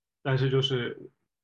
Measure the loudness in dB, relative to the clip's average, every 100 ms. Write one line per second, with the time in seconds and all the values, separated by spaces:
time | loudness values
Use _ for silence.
0 | _ _ -2 0 2 2 2 0 -4 -8
1 | -16 _ _ _